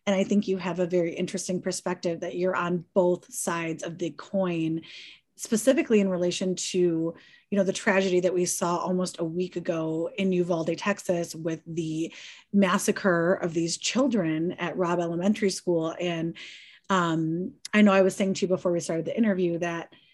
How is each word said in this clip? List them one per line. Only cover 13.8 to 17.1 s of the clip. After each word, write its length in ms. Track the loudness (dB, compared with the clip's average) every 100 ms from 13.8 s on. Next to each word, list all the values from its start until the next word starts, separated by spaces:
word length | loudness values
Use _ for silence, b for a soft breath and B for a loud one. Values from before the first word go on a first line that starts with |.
| -2 0 2 2 0 0 -2 -2
at 180 | -4 -2
Robb 220 | 0 0
Elementary 500 | 0 0 0 2 0
School. 460 | -2 0 0 0 -2
And, 360 | -4 -2 -4 -6 B B B B 0
um, 600 | 2 2